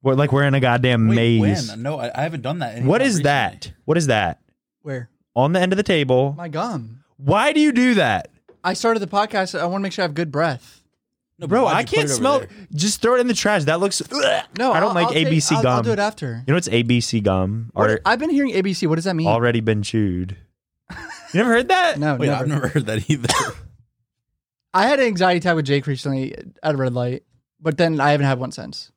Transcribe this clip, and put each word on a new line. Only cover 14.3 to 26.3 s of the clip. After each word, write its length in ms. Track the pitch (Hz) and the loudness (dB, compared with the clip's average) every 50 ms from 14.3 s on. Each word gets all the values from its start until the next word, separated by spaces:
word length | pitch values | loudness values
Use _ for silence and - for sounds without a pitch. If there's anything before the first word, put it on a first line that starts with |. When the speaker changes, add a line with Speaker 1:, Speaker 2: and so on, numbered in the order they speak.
| - - - - - - 233 262 | 0 -2 -4 -8 -6 -2 0 2
Speaker 1:
I 80 | 220 160 | 2 2
don't 100 | 180 226 | 2 2
Speaker 3:
I'll, 40 | 233 | 2
Speaker 1:
like 120 | 175 175 - | 2 2 2
Speaker 3:
I'll 60 | - | 2
take, 140 | 156 165 160 | 0 2 2
Speaker 1:
A 20 | |
B 100 | 156 160 | 2 2
C 140 | 143 - 160 | 2 2 0
Speaker 3:
I'll, 80 | - - | 2 2
Speaker 1:
gum. 120 | 127 127 123 | 2 2 2
Speaker 3:
I'll 60 | 117 | 2
do 80 | 117 | 0
it 80 | 117 196 | 0 0
after. 440 | 202 214 214 - - 131 113 113 131 135 | 0 -2 -4 -6 -8 -8 -8 -8 -2 0
Speaker 1:
You 40 | |
know 40 | 139 | 0
what's 140 | 180 175 - | 0 0 0
A 140 | - 120 120 | 0 0 2
B 180 | 117 123 120 | 4 2 2
C 180 | 113 - - 117 | 2 0 -2 0
gum? 520 | 104 101 95 95 92 95 104 113 113 113 - | 2 2 2 2 2 0 -2 -4 -6 -8 -2
Speaker 3:
What? 160 | - 104 107 | 0 2 2
Speaker 1:
Or 100 | 110 - - | 2 0 2
Speaker 3:
I've 140 | 185 226 240 | 0 0 0
been 100 | 285 320 | 0 0
hearing 220 | 330 277 285 262 | 0 0 0 0
A 100 | 214 185 | 0 -2
B 120 | 185 202 185 | -2 -2 -2
C. 140 | - - 160 | -2 0 0
What 80 | 156 | 0
does 80 | 160 165 | 0 -2
that 100 | 190 185 | -2 -2
mean? 120 | 160 160 101 | 0 0 2
Speaker 1:
already 320 | 107 117 120 120 117 117 | 2 2 2 2 0 2
been 220 | 110 110 110 104 101 | 0 0 0 0 -2
chewed. 540 | - - 113 107 101 92 90 92 92 98 - - _ _ _ _ _ _ _ _ _ | -2 -2 0 0 0 -2 -4 -6 -8 -10 -14 -16 _ _ _ _ _ _ _ _ _
You 60 | - - - - - - - - - 180 | -18 -18 -16 -16 -18 -18 -18 -4 -2 0
never 100 | 294 254 | 2 2
heard 160 | 226 233 254 349 | 2 2 2 2
that? 320 | 370 370 359 339 - 143 | 2 2 2 0 0 0
Speaker 3:
No, 160 | 147 151 143 | -2 -2 0
Speaker 2:
Wait, 120 | 123 127 139 | 0 0 0
Speaker 3:
never. 140 | 143 - | 0 0
Speaker 2:
I've 60 | 127 139 | -2 -2
never 200 | 151 147 135 - | -2 -2 -2 0
heard 160 | - 156 120 | -2 -2 -2
that 240 | 104 110 107 101 - | -2 -4 -4 0 -2
either. 180 | 156 139 117 117 - | -2 -2 0 -4 -2
Speaker 3:
<laughs> 1400 | - 508 - - - - - - _ _ _ _ _ _ _ _ _ _ _ _ _ _ _ _ _ _ _ - | -2 -2 -6 -8 -14 -20 -20 -20 _ _ _ _ _ _ _ _ _ _ _ _ _ _ _ _ _ _ _ 0
I 140 | 185 196 240 | 0 2 2
had 120 | 294 277 | 2 2
an 60 | 262 | 2
anxiety 320 | 240 208 175 185 185 180 175 | 0 2 2 2 2 2 2
attack 180 | 160 180 170 | 2 0 0
with 100 | 160 151 | 0 2
Jake 220 | 135 143 143 135 151 | 0 0 0 0 -2
recently 480 | 139 127 - 143 135 135 131 131 | -6 -4 -4 -4 -4 -4 -4 -6